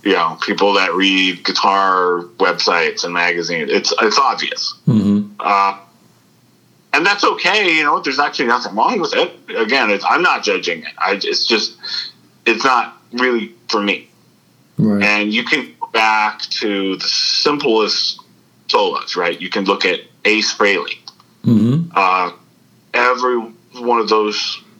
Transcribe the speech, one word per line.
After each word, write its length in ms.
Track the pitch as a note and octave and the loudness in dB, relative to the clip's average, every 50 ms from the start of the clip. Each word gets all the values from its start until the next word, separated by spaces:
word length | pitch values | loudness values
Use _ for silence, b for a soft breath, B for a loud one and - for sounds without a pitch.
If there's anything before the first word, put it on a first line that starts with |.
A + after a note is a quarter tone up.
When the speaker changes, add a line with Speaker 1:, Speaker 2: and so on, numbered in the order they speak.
| - | -2
Speaker 1:
you 100 | G2+ F#2+ | -2 0
know, 240 | F2+ E2 D#2+ E2 - | 0 -2 -2 -2 -6
people 320 | - - G2+ F2 G2 G2+ G2+ | -6 -6 -2 0 0 2 2
that 200 | G2 F#2+ F2+ E2+ | 2 0 0 0
read 520 | F#2 F#2+ G2 F#2+ F#2+ F#2 F#2+ F2+ F2 - | 0 0 2 2 2 0 0 -2 -6 -10
guitar 760 | - F#2 - - G#2 F#2+ G2 G2 F#2+ F#2 F#2 F2+ F2+ F2 F2 F2 - - | -8 -6 -2 0 2 2 2 2 2 2 2 2 2 0 -2 -4 -10 -2
websites 640 | - F#2+ F2+ F2 F2 - G#2+ F#2 E2+ E2 D2+ - - - | 0 0 0 2 0 0 0 2 2 0 0 -2 -4 -6
and 100 | F2 F2 | -4 -2
magazines, 560 | F2 F2 F2 F2 E2+ E2 E2 F2 E2 D2+ C#2+ | -2 0 0 0 -2 -4 -4 -4 -4 -2 0
it's, 220 | - G2+ F2+ - - - | 0 0 0 0 0 2
it's 160 | A2+ G#2+ G#2 | 0 2 2
obvious. 560 | C#3 C#3 B2+ G#2+ - - - - - - - - - _ | 2 2 2 0 -2 -6 -8 -6 -6 -8 -8 -8 -2 _
Speaker 2:
Mm-hmm. 460 | - B2 G#2+ F#2+ G2+ G2+ G#2 G#2 - - - | 2 2 4 4 4 2 2 0 -4 -8 -6
Speaker 1:
Uh, 380 | - F#2 G2+ G2 G2 G2 G2 - - _ _ _ _ _ _ _ _ _ _ _ _ _ _ _ _ _ _ _ _ _ | -2 2 2 4 2 2 0 -4 -14 _ _ _ _ _ _ _ _ _ _ _ _ _ _ _ _ _ _ _ _ _
and 140 | - C#3+ E3 | -2 0 2
that's 180 | G3+ G3+ G3+ - | 0 0 2 2
okay. 520 | A3+ G#3 - - F3 G3 G#3+ G3+ F3+ E3 | 0 0 0 0 0 2 2 2 2 2
You 60 | D#3+ D3+ | 2 2
know, 160 | D3 D3+ D3 | 2 0 0
there's 180 | C#3 D3 C3+ C#3 | 0 -2 0 0
actually 280 | C#3+ C#3+ - - C#3+ | -2 -2 0 -2 0
nothing 280 | A#2+ A#2+ B2 A#2+ - F#2 | 2 0 0 0 -4 -2
wrong 240 | G#2+ B2 E3+ B3 G#3 | 0 0 2 2 0
with 140 | E3 C#3+ - | -2 0 0
it. 160 | - - - - - - - F2+ | 0 0 0 -4 -14 -14 -8 -2
Again, 360 | G#2 A2+ G#2+ C3 C#3 A#2+ G#2+ | -2 0 2 2 2 2 2
it's, 120 | G2+ F#2+ - - | 0 0 2 2
I'm 140 | A#2+ D3+ F3 | 2 4 4
not 200 | F3 C#3+ A2+ G2+ | 2 0 0 0
judging 360 | G#2 G2 F#2 F2+ F2 E2+ D#2 | -2 -2 -2 -2 -4 -6 -6
it. 120 | - - - | -8 -14 -8
I, 160 | - E2+ F#2 G2+ G2 - | -4 -2 -2 -2 -2 -2
it's 220 | - - - - | -4 -2 -2 0
just, 320 | - A2+ G#2+ G2+ - - B B B B B B B B B _ _ _ _ _ | 0 0 0 0 -4 -8 B B B B B B B B B _ _ _ _ _
it's 180 | A#2+ A#2 G#2 B2 | -2 -2 0 2
not 320 | C3+ C3 A#2+ G#2+ - - - _ _ - | 2 2 2 0 -2 -10 -20 _ _ -4
really 400 | A#2+ B2+ B2+ A#2+ A#2 G#2 - - - _ - | 0 0 2 2 0 -2 -6 -12 -20 _ -4
for 120 | - G#2+ | -2 -2
me. 280 | G2+ G2+ F#2 - - _ _ _ _ _ _ _ _ _ _ _ _ _ _ - | 0 0 -2 -4 -6 _ _ _ _ _ _ _ _ _ _ _ _ _ _ 0
Speaker 2:
Right. 240 | - G#2+ G2+ G2+ G#2 | 2 2 2 2 2
Speaker 1:
And 280 | G#2 G#2 G#2 G#2 G#2 | 2 2 0 0 0
you 120 | G#2+ A#2 B2 | -2 -2 0
can 320 | B2 D#3+ C#3+ A#2+ - - _ | 0 -2 -2 -2 -6 -10 _
go 80 | - | -12
back 520 | - - A2+ A2 A2 A2 G#2+ G#2+ G#2+ G#2 - | -4 0 0 2 2 2 2 0 -2 -2 -6
to 540 | - - - - B2 G#2+ G2+ G2 G2 F#2+ F#2 | -10 -8 -6 -4 -2 -2 -2 -2 -2 -2 -4
the 120 | F2 - | -4 -4
simplest 1120 | - - - - - - - - D3+ D3 C#3+ C#3+ C3+ A2 A2 G#2+ G2 - - - - - - - _ _ _ _ _ _ _ _ - | -4 -2 -2 -2 0 0 0 0 0 0 0 0 2 2 2 2 2 0 -2 -2 -4 -6 -8 -16 _ _ _ _ _ _ _ _ -2
solos, 460 | - A#2 G#2 - - - - - - | 0 0 2 0 -2 -4 -6 -6 -4
right? 240 | F2+ F2 E2+ - - | -2 -2 -2 -4 -4
You 100 | F2+ F2+ | -8 -6
can 160 | - G#2+ F#2+ | -4 -2 0
look 200 | F#2+ G2 F#2+ - | 0 0 2 2
at 140 | F#2+ E2+ - - - _ _ _ | -2 -2 -2 -6 -16 _ _ _
Ace 280 | G#2+ G#2+ G#2+ G#2 - - | 0 0 2 0 -4 -2
Frehley. 420 | - G#2+ G2+ G2 E2+ C#2+ - - - _ - _ _ _ _ _ _ - | 0 2 2 2 0 -2 -6 -10 -12 _ -20 _ _ _ _ _ _ 2
Speaker 2:
Mm-hmm. 480 | A2+ A#2+ G#2 G#2 A#2 C3 D#3+ E3+ E3+ - | 4 4 4 4 4 2 0 0 -2 0
Speaker 1:
Uh, 360 | G2 F#2+ F#2 F#2 F#2 F2+ F2 - - _ _ _ _ _ _ _ _ _ _ - | 0 2 2 2 2 0 -2 -6 -12 _ _ _ _ _ _ _ _ _ _ -2
every 440 | A#2+ B2 B2 B2+ B2 B2 B2+ B2 A#2 A2+ A#2 A2 - _ _ - B2+ | 2 2 2 2 2 0 0 0 0 -4 -6 -16 -20 _ _ -16 -6
one 180 | A#2+ A#2+ A#2+ A#2 | 0 0 2 2
of 100 | A2 G2 | 2 2
those 540 | G#2+ G#2+ G#2+ G#2 G#2 - - - - - - - - | 2 2 2 0 -2 -4 -6 -6 -8 -10 -14 -20 -20